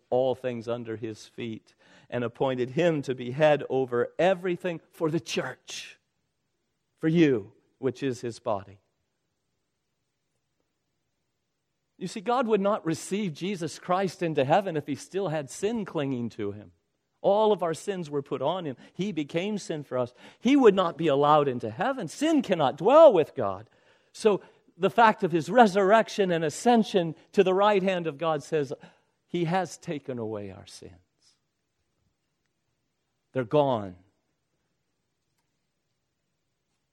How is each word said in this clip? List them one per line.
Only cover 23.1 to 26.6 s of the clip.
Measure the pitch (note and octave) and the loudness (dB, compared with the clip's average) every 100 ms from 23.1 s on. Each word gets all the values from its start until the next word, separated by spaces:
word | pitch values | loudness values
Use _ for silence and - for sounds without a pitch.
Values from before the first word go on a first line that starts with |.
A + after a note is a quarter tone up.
with | F#3 C#3 | 8 2
God. | - G2+ F#2+ A2 _ _ _ _ | -2 -4 -6 -12 _ _ _ _
So | - G#3+ F#3 - _ _ - | -2 0 0 -4 _ _ -4
the | F3+ | -2
fact | - A3+ G#3+ | 4 4 4
of | F#3 | 0
his | E3+ D3+ | -2 2
resurrection | A#3 A3 F#3+ F#3+ A3 G#3+ - F#3+ | 4 6 4 4 4 2 -2 0
and | E3 | 0
ascension | D#3+ - | -2 -2